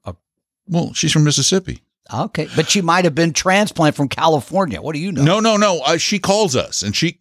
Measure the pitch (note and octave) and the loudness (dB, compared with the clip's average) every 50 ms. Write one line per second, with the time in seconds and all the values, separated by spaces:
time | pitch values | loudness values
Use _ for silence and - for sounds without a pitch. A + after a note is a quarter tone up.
0 | _ - E2+ - _ _ _ _ _ _ _ _ _ - E3+ E3+ D#3+ - - - | _ -16 -16 -16 _ _ _ _ _ _ _ _ _ -4 -2 -2 -2 -2 -4 -4
1 | - D3+ - D#3 D3+ D3 C#3 C#3 C3 - F#3 F#3+ F#3 - B1+ - _ _ _ _ | -2 0 2 4 4 4 2 2 0 2 0 0 -2 -4 -10 -12 _ _ _ _
2 | _ - - A#2 F3 A3 - - D#3 - - D#3 D#3+ - - G#3 F3+ E3 E3+ F#3 | _ -10 -6 -6 -6 -4 -6 -8 -8 -4 -2 -2 0 0 0 0 2 2 2 2
3 | F3+ E3 C3+ E3 E3 E3 C#3+ - - F#3 F#3 G3+ G#3+ - - - D#3+ D3 C#3+ - | 2 2 2 2 0 0 0 -2 0 0 2 2 2 0 0 2 2 2 2 0
4 | C#3+ B2+ - - D#3 E3 D#3 C#3+ - - D3+ F#3+ F#3+ C#3+ G2 D#2 - C#3+ D#3+ D3 | -2 -4 -2 0 2 2 2 2 -2 -2 -2 -2 -2 -2 -4 -6 -8 -8 -6 -6
5 | E3+ G3+ G3 B2+ C#3+ D#3+ F#3+ A3 A3 A3+ G#3+ G3+ G#3+ G#3 F3+ D3+ B2+ D3 E3+ E3 | -6 -6 -2 2 2 2 2 2 2 2 2 2 2 2 0 0 0 0 0 0
6 | - - G#3 G3 - F3+ G3 G#3+ G#3+ E3 B2 A2+ - - - - F2+ G#2 G2 - | 0 -2 -2 -2 0 2 2 2 2 2 0 -2 -4 -4 -6 -6 -6 -4 -2 -2
7 | D#3+ F3 F3 _ | -2 -2 -4 _